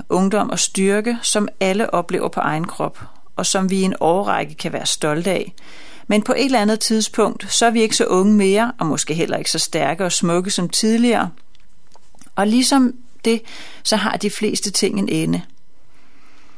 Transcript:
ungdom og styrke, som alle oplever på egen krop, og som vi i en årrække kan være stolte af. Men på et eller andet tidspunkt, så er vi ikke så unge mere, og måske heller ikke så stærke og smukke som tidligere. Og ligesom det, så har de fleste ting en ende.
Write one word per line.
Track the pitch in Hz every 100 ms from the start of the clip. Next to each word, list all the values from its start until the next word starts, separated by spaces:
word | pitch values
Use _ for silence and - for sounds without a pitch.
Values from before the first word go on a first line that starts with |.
| -
ungdom | 180 190 208 -
og | 165
styrke, | - 196 190 208 220 233
som | - 214 208 -
alle | 190 196 226
oplever | 175 170 175 175
på | -
egen | - 156 -
krop, | - 156 - - - - -
og | -
som | 196 190
vi | 190
i |
en | 190 -
årrække | 156 180 202 - 147
kan | 151 165
være | 143 -
stolte | - 156 151 185
af. | 170 - - - - - - -
Men | 208
på | 208
et | 254
eller | 269 247
andet | 208 220
tidspunkt, | - 220 214 - 202 - 196
så | - 233
er |
vi | 226
ikke | 220 -
så | -
unge | 185 202
mere, | 214 190 202 233 -
og | 160
måske | 143 -
heller | 160 165 160
ikke | 156
så | 160
stærke | - 160 143 165
og | 180
smukke | - 175 170 185
som | - 175
tidligere. | - 220 226 240 220 180 - - - - - - - - - - -
Og | 208
ligesom | 240 254 277 247 - - -
det, | - 226 - - - -
så | - 214
har | 202 -
de | 208
fleste | - 214 - 208
ting | - 202 190
en | 196
ende. | 160 165 170 - - - - - - - - - - -